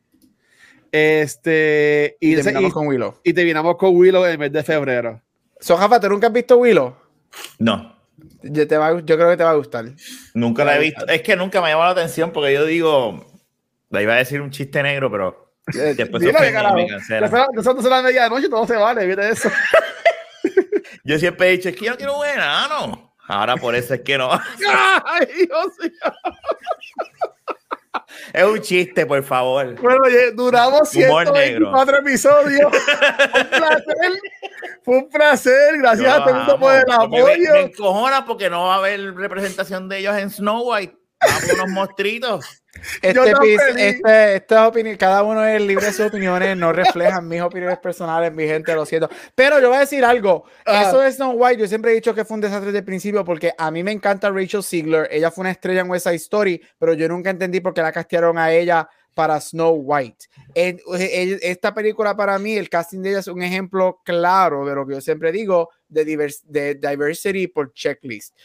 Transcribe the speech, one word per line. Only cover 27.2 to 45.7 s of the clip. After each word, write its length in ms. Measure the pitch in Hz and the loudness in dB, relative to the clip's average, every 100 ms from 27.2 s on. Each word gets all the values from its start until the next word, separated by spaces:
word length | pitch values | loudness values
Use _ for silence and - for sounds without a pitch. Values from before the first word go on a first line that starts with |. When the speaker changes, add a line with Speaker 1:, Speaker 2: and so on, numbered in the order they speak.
| - - - - _ - _ - - - - | -10 -10 -14 -14 _ -16 _ -14 -14 -20 -8
Speaker 3:
Es 120 | - | 0
un 160 | 190 214 | 2 0
chiste, 460 | - 180 175 - 151 | -2 -2 0 -2 0
por 160 | 139 | -2
favor. 520 | 139 127 127 131 131 120 | 0 -2 0 -2 -4 -2
Speaker 1:
Bueno, 180 | 247 262 | 2 4
oye, 280 | 262 247 247 | 4 4 2
duramos 640 | 220 247 240 247 285 302 | 0 2 4 4 4 2
Speaker 3:
Humor 300 | - 262 320 | 4 4 4
negro. 80 | 571 | 4
Speaker 1:
ciento 0 | |
veinticuatro 640 | 571 554 480 320 262 269 277 | 2 2 2 2 2 4 2
episodios. 760 | 285 254 277 294 285 277 285 | 2 2 4 4 4 4 4
Speaker 3:
<laughs> 100 | 269 | 2
Speaker 1:
Fue 580 | 285 285 277 - 277 269 | 0 2 2 2 0 0
un 60 | 254 | 0
placer. 640 | 269 311 311 - 311 359 381 392 - 381 - - - | 0 2 0 0 -2 -2 -4 -10 -16 -18 -16 -18 -10
Fue 120 | - 254 | 0 0
un 100 | 302 | 0
placer. 720 | 294 302 277 254 262 294 311 | 2 2 4 4 4 4 4
Gracias 240 | 247 220 254 | 4 4 4
Speaker 3:
Yo 60 | |
Speaker 1:
a 120 | 285 | 4
todo 40 | 269 | 4
el 40 | 254 | 2
Speaker 3:
los 100 | 240 | 2
Speaker 1:
mundo 140 | - | 2
por 120 | 269 | 4
Speaker 3:
amo. 60 | 269 | 4
Speaker 1:
el 60 | 254 | 4
Speaker 3:
Porque 300 | 240 226 240 | 2 2 4
me, 160 | 269 | 4
Speaker 1:
apoyo. 200 | 330 339 | 4 4
Speaker 3:
me 80 | 294 | 4
encojona 640 | - - 202 196 254 269 240 | 2 -2 -2 0 0 0 -2
porque 240 | 208 190 | -4 -4
no 140 | 175 | -2
va 100 | 180 | 0
a 40 | 190 | 0
haber 360 | 190 202 196 | 0 -4 -8
representación 720 | 180 196 185 196 185 180 190 190 | -8 -8 -6 -8 -8 -8 -10 -8
de 100 | 196 | -6
ellos 180 | 190 208 | -4 -4
en 140 | 196 | -6
Snow 400 | 196 202 226 240 | -6 -4 -4 -4
White. 240 | 220 185 _ _ _ | -4 -6 _ _ _
Vamos, 340 | - 156 165 | 0 0 0
unos 140 | - 185 | -2 -2
monstruitos. 760 | 190 190 - 202 233 247 190 - - _ - - - | -4 -6 -4 -6 -4 -4 -6 -8 -20 _ -20 -16 -2
Speaker 2:
Este 140 | 190 | 0
Speaker 1:
Yo 100 | 254 | 4
tan 160 | 254 - | 4 6
Speaker 2:
pis-, 180 | 220 214 | 6 4
Speaker 1:
feliz. 200 | 277 240 202 | 2 2 0
Speaker 2:
este, 400 | 247 214 220 214 196 | 2 4 6 6 2
estas 320 | - 220 226 | 2 4 4
opiniones, 300 | 226 220 196 | 2 -4 0
cada 240 | 185 196 | 2 2
uno 200 | 208 220 220 | 2 0 0
es 160 | 214 | 0
libre 240 | 202 | 0